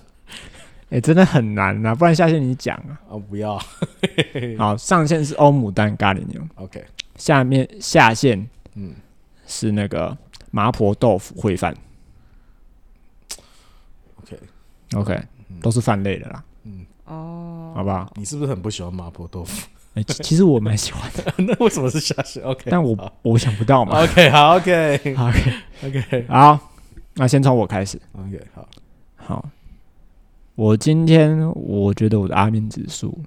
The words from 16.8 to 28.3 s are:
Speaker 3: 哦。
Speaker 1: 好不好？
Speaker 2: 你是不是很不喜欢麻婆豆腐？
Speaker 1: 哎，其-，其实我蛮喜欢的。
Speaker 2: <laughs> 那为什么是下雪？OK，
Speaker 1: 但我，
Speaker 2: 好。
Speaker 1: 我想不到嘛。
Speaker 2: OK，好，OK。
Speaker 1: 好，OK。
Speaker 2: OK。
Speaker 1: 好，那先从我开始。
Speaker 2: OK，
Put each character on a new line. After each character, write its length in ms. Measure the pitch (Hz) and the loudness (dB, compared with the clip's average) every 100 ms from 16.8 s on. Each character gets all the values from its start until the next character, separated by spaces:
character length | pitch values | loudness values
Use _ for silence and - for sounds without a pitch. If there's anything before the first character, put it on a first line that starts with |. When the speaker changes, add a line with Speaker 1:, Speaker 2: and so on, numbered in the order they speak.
| 90 _ - | -20 _ -18
Speaker 3:
哦。 680 | 160 165 170 170 165 165 117 | -16 -14 -16 -16 -16 -14 -8
Speaker 1:
好 80 | |
不 60 | 98 | -6
好？ 200 | 95 95 - | -6 -8 -14
Speaker 2:
你 80 | |
是 140 | 101 147 | -12 -8
不 80 | 139 | -6
是 40 | |
很 120 | 92 | -6
不 80 | 104 | -8
喜 140 | 98 | -10
欢 100 | 87 | -10
麻 160 | 90 87 | -12 -12
婆 180 | 87 82 | -14 -14
豆 160 | 90 | -14
腐？ 240 | 85 101 - - _ | -12 -14 -14 -20 _
Speaker 1:
哎， 100 | - | -8
其-， 200 | 107 147 | -6 -6
其 120 | - 165 | 0 4
实 80 | |
我 160 | 190 123 | 4 4
蛮 180 | 107 107 | 0 -2
喜 140 | - | -4
欢 200 | - - | -8 -10
的。 200 | - - - | -10 -6 -4
Speaker 2:
<laughs> 60 | |
那 100 | 190 202 | -2 0
为 60 | 226 | 0
什 120 | - | 0
么 80 | 127 | -2
是 100 | 151 | -2
下 160 | - - | -4 -6
雪？ 160 | - 139 | -8 -8
OK， 280 | 131 127 123 | -8 -8 -2
Speaker 1:
但 120 | 175 | 0
我， 140 | 135 101 | 0 -2
Speaker 2:
好。 180 | 95 - | -6 -6
Speaker 1:
我 140 | 117 117 | 0 2
想 160 | 127 104 | 0 -2
不 80 | |
到 200 | 113 131 | 2 4
嘛。 200 | 107 156 | 4 2
Speaker 2:
OK， 260 | 165 180 151 | 4 6 6
好， 260 | 147 147 180 | 8 6 6
OK。 600 | 175 170 156 139 143 135 | 4 2 2 0 -2 -2
Speaker 1:
好， 120 | 120 | 0
OK。 260 | 110 120 117 - - 139 | 2 0 -2 -10 -14 -8
Speaker 2:
OK。 400 | 135 - 127 120 | -8 -4 -4 0
Speaker 1:
好， 300 | 123 143 151 - _ - - - - | 6 8 6 0 _ -20 -20 -12 -2
那 120 | 127 | 2
先 160 | 139 | 4
从 120 | 135 123 | 4 2
我 120 | 95 | 0
开 160 | 98 | -4
始。 160 | 98 - - | -6 -10 -16
Speaker 2:
OK， 280 | 98 95 | -16 -14